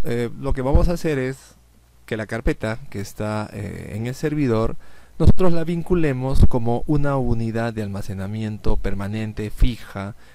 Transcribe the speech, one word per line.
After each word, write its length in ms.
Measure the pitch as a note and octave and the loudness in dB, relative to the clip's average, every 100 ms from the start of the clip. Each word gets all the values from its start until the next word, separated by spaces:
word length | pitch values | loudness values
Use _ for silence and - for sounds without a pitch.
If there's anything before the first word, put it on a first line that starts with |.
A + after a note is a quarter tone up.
Eh, 260 | - A#2+ A#2+ C3+ | 4 -2 -6 -8
lo 140 | C3+ | -4
que 80 | C#3 | -2
vamos 280 | B2+ E3+ E3 | 0 2 2
a 40 | |
hacer 240 | F3 E3 C#3 | 0 -2 -4
es 200 | B2+ C3+ - _ _ _ _ _ - | -4 -8 -16 _ _ _ _ _ -10
que 120 | A2 | -10
la 100 | G#2+ | -8
carpeta 500 | A#2 - D3 A2 A2 - | -6 -4 -4 -6 -8 -10
que 100 | G2+ | -12
está, 500 | G#2+ - G#2+ G#2+ G#2+ | -12 -10 -8 -6 -8
eh, 420 | G#2 G2+ E2+ E2 G#2 | -10 -12 -12 -12 -10
en 100 | A#2+ | -10
el 80 | |
servidor, 640 | B2+ D#3 D3+ C3+ A2+ A2+ - - - - - | -6 -6 -2 0 0 -2 -4 -10 -18 -18 2
nosotros 360 | E3 - F#3 | 6 8 8
la 100 | E3 | 6
vinculemos 840 | E3 E3+ - F3+ D#3 B2+ C3 C3+ - | 2 -4 -2 0 0 -2 2 8 8
como 360 | B2+ A#2 A#2+ - | 8 2 -2 0
una 300 | D3 C#3+ C#3 | 0 0 0
unidad 580 | B2 A2+ A2+ A2 A#2 | -2 -2 -2 -4 -6
de 80 | A2 | -6
almacenamiento 960 | G2+ G2 F#2+ F#2+ F#2+ A2 G#2+ G#2+ - G#2+ | -8 -8 -8 -8 -8 -8 -8 -2 2 2
permanente, 720 | - G2 G2 A2 A2 A2 G#2+ | 2 -4 -4 -6 -8 -8 -10
fija, 640 | - B2+ A2+ - G2+ G2 - - | 2 2 2 -10 -12 -12 -12 -20